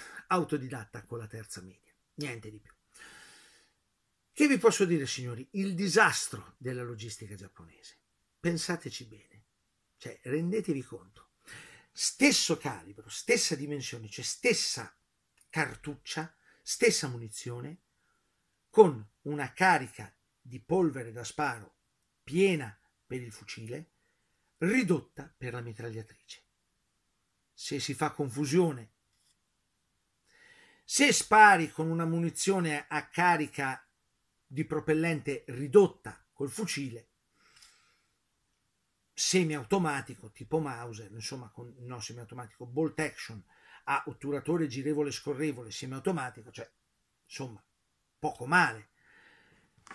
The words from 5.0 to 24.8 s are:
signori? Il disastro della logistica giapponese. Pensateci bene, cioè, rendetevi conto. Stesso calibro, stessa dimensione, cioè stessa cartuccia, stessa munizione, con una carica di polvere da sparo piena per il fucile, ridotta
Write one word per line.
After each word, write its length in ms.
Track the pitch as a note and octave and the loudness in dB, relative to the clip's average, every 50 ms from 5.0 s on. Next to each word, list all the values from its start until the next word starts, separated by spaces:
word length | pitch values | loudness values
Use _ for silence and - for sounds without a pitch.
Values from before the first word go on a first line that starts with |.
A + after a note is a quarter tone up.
| - | 0
signori? 420 | B2+ - - B2+ B2 A#2+ A2+ C3 - | -2 -6 -6 -6 -8 -8 -10 -10 -8
Il 240 | - G3 F#3+ G3 F#3 | -6 -4 -4 -2 -2
disastro 800 | E3 G3+ F#3+ D#3 G#3 G#3+ E3+ A#2 - - - - A2 - - - - | -2 -2 2 6 6 6 6 4 0 -4 -6 -8 -10 -14 -14 -18 -12
della 260 | B2+ B2 B2+ B2 B2 | -8 -8 -6 -6 -8
logistica 520 | A#2+ A#2+ G#2+ A2 A#2 A2 - A2+ G2+ G#2 | -8 -10 -10 -12 -12 -12 -14 -14 -14 -14
giapponese. 640 | F#2+ G2 F#2 _ - F2 E2 - _ - - - _ _ _ _ _ _ _ _ _ | -16 -18 -18 _ -20 -20 -20 -20 _ -20 -20 -20 _ _ _ _ _ _ _ _ _
Pensateci 680 | - E3+ E3+ D#3+ - - F3 E3 - - - - B2 | -2 -2 -2 -2 -2 -4 -4 -4 -4 -10 -12 -12 -14
bene, 400 | A2 G#2+ - - _ _ G#2 _ _ _ _ _ _ _ _ _ _ _ - | -16 -20 -20 -20 _ _ -20 _ _ _ _ _ _ _ _ _ _ _ -16
cioè, 220 | - B2 A2+ - - | -14 -14 -14 -12 -8
rendetevi 580 | B2+ C3 D#3 E3+ F3 G3 A3 F3+ - D#3 C3+ | -4 -2 -2 -2 0 -2 -2 -2 -2 -2 -4
conto. 520 | B2+ - - F#2+ - - - - - _ _ _ _ - - - - - - - - _ | -4 -8 -12 -16 -16 -18 -20 -20 -20 _ _ _ _ -20 -20 -20 -20 -20 -20 -20 -20 _
Stesso 640 | - - - - - - C4 D4 A#3 - - - E3 - | -8 -4 -4 -2 0 6 6 6 6 6 2 2 0 -2
calibro, 500 | - C#3+ A#2 F#2+ F2+ F#2 G2+ - - - | -2 -6 -8 -8 -12 -18 -20 -20 -18 -14
stessa 460 | - - - - A#3+ A#3 - - D#3+ | -14 -8 0 0 2 2 2 0 -2
dimensione, 540 | C#3 C#3+ C#3+ D3 C#3+ C3 - - A#2 A2 G#2+ | -4 -6 -6 -8 -8 -8 -8 -10 -12 -12 -14
cioè 160 | - - B2 | -12 -10 -8
stessa 680 | - - - - B3 G#3+ - - - - - A2 - - _ _ _ _ _ _ _ _ _ _ _ | -8 -6 0 2 2 2 2 0 -4 -4 -6 -8 -12 -16 _ _ _ _ _ _ _ _ _ _ _
cartuccia, 840 | - D#3+ D3+ - - - - D3+ C#3+ - - - - D#3+ D#3+ E3 _ _ _ _ _ _ - | -4 -4 -4 -4 -4 -10 -12 -12 -12 -12 -12 -10 -8 -8 -8 -8 _ _ _ _ _ _ -10
stessa 440 | - - - - A#3+ - - - C3+ | -8 -2 4 4 4 4 4 -2 -4
munizione, 760 | B2 A#2 A#2 A2 G#2+ - - A#2+ A#2+ A#2+ B2+ C#3 D#3+ - _ _ _ _ _ _ _ _ _ _ _ _ _ _ _ _ _ _ - | -6 -8 -10 -12 -14 -12 -10 -10 -10 -10 -10 -12 -14 -14 _ _ _ _ _ _ _ _ _ _ _ _ _ _ _ _ _ _ 8
con 340 | A3 G#3+ F3 C3+ A2+ G#2+ - _ _ | 8 8 8 8 0 -8 -14 _ _
una 320 | - C#3+ D3 D3 C#3 A#2+ - | -8 -6 -4 -4 -6 -6 -2
carica 580 | - F#3 F#3 F3 D3 C3 - - - A2 - _ _ _ _ _ _ | 2 6 6 6 4 2 -4 -12 -16 -18 -18 _ _ _ _ _ _
di 180 | - B2+ A#2 B2 | -20 -16 -16 -12
polvere 520 | - - E3 F#3+ F3+ D#3+ C3 C3 A#2+ A#2 | -4 0 2 2 2 2 0 -2 -10 -10
da 120 | A2 A#2+ A#2 | -12 -12 -12
sparo 520 | - - - D3+ C#3 A#2+ A2+ G#2 - _ _ _ _ _ _ _ _ _ _ - | -10 -6 -4 -4 -4 -4 -6 -12 -18 _ _ _ _ _ _ _ _ _ _ -12
piena 520 | - C3+ F3 G3 G3 F3+ D#3 C3 A2 G#2 _ _ _ _ _ _ | -4 2 4 4 4 4 2 -2 -6 -12 _ _ _ _ _ _
per 160 | - B2+ B2+ | -10 -10 -10
il 100 | B2 A#2 | -10 -10
fucile, 600 | G#2+ - A2 A2 - - A2+ G#2+ A#2+ D3 E3 _ _ _ _ _ _ _ _ _ _ _ _ _ _ - | -16 -18 -16 -14 -14 -12 -10 -10 -10 -10 -12 _ _ _ _ _ _ _ _ _ _ _ _ _ _ -2
ridotta 720 | D#3+ F3+ A3+ C4 | 0 2 2 2